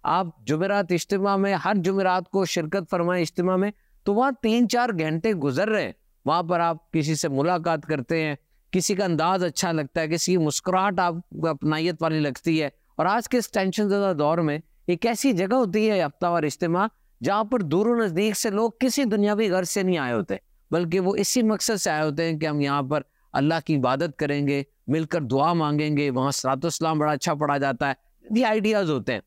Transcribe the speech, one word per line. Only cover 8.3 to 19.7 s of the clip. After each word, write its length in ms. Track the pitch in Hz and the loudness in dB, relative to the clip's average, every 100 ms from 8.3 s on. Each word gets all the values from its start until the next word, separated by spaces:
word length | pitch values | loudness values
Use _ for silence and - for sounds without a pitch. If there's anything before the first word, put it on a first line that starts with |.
| 143 _ _ _ | -6 _ _ _
किसी 220 | 196 175 | -4 -2
का 100 | 190 | -2
अंदाज 380 | 190 156 165 190 | 0 0 2 0
अच्छा 300 | 175 - 180 | 0 -2 -2
लगता 280 | 160 139 170 | -2 -2 -4
है, 80 | 156 | -2
किसी 240 | 165 - | -2 0
की 60 | 180 | 2
मुस्कुराहट 640 | 151 - - 185 196 185 | 2 0 -2 0 0 0
आपको 460 | 175 170 - 160 160 | -2 -2 -10 -4 -4
अपनायत 560 | 147 151 156 165 160 | -2 -2 0 -2 -2
वाली 180 | 165 156 | -2 0
लगती 380 | 147 123 - 160 | -2 -2 -2 0
है। 140 | 147 _ _ - | -2 _ _ -2
और 80 | 165 | 0
आज 200 | 220 - | 0 0
के 100 | 247 | -2
इस 160 | - | 0
टेंशन 340 | 208 190 180 208 | -2 0 0 0
ज़दा 260 | 202 196 | 2 2
दौर 280 | 160 147 170 | 2 2 2
में 220 | 160 151 - _ - | 0 -2 -8 _ -4
एक 180 | 175 233 | 0 0
ऐसी 260 | 226 277 | 0 0
जगह 240 | 185 190 262 | 2 2 2
होती 300 | 220 208 214 | 2 2 2
है 180 | 202 | 2
हफ्तावार 400 | 151 _ 175 170 | -2 _ 0 0
इज्तिमा, 460 | 156 - 170 175 214 _ _ _ | 0 -2 -2 0 0 _ _ _
जहाँ 220 | 127 202 | -2 0
पर 180 | 214 247 | 0 -2
दूर 420 | 160 165 214 240 | 0 2 2 2
नज़दीक 320 | 214 160 214 202 | 0 0 0 0
से 140 | 233 | -2
लोग 300 | 202 233 - | 0 -2 0
किसी 240 | 254 262 | 0 2
दुनियावी 440 | 254 208 208 208 220 | 0 2 2 2 0
गर्ज 200 | 185 | 0
से 140 | 175 | -2